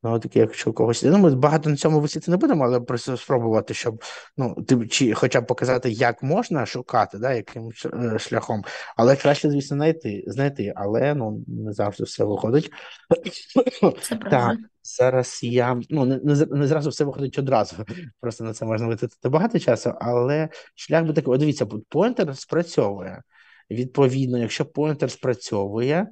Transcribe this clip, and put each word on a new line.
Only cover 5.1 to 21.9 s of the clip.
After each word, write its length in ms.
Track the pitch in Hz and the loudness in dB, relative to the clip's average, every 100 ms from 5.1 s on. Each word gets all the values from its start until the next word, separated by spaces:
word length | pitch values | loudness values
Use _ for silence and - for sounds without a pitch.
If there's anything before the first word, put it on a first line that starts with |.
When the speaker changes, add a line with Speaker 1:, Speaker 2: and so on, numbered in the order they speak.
Speaker 1:
хоча 280 | 104 131 131 | 4 2 2
б 60 | 117 | 0
показати, 440 | 120 123 127 123 | -2 0 0 0
як 320 | 110 123 117 | 0 0 0
можна 420 | 131 180 247 160 113 | -2 -2 0 -2 -2
шукати, 520 | - 123 120 101 98 | -6 -2 0 0 -2
да, 160 | 123 | -2
яким 380 | 123 101 - 113 | -2 -4 -12 -14
ш-, 180 | - - - 120 107 | -10 -10 -4 -2 -2
е, 40 | |
шляхом. 440 | - 117 - 110 95 - - - | -2 -4 -2 -6 -6 -14 -10 4
Але 180 | 117 139 | 6 6
краще, 360 | 147 143 151 | 4 2 2
звісно, 260 | 143 139 143 | 0 0 0
знайти, 460 | 156 160 123 101 - | 2 0 -4 -8 -8
знайти, 460 | 110 139 139 101 - | -2 -2 0 -6 -4
але, 400 | 101 113 135 147 | -2 2 2 0
ну, 280 | 113 107 120 | -2 -6 -8
не 260 | 113 107 | -8 -8
завжди 300 | 101 104 - | -2 -4 -2
все 200 | 107 - | -8 -2
виходить. 480 | 104 101 110 135 156 - - - _ - - - - - 254 - 190 - | -2 0 2 2 0 -12 -20 -20 _ 0 0 -14 0 2 2 4 2 2
Speaker 2:
Це 140 | - 226 | -6 -6
правда. 140 | - | 2
Speaker 1:
Так, 280 | 143 120 117 - _ | 2 4 0 -6 _
зараз 560 | - - 123 127 123 - | -20 2 2 4 -2 -4
я, 360 | 120 123 123 123 - | -2 2 2 0 -2
ну, 160 | 156 127 | 0 2
не, 120 | 135 | 2
не 180 | 147 143 | 2 4
з-, 120 | 156 | 2
не 160 | 143 143 | 2 2
зразу 220 | 156 147 | 2 0
все 140 | - | -2
виходить 360 | 143 135 139 - | -4 -2 -6 -4
одразу. 360 | 139 127 101 - 107 175 | 0 2 0 -4 -12 -12
<laughs> 220 | 156 _ | -14 _
Просто 240 | 120 110 | -10 -8
на 100 | 113 | -10
це 120 | 107 113 | -6 -4
можна 220 | 110 117 | -2 -2
витратити 420 | 113 127 _ - | -4 -6 _ -2
багато 300 | 147 220 - | 0 2 0
часу, 340 | - 180 - - | 2 0 0 -4
але 480 | 120 123 123 147 156 - - _ | -2 0 2 0 -2 -8 -20 _
шлях 300 | - 151 165 | -2 0 2
би 80 | |
такий. 200 | 151 139 | 0 2
О, 40 | 127 | 2
дивіться, 280 | 151 139 104 | 2 0 -2
поінтер 720 | 107 - | -4 -6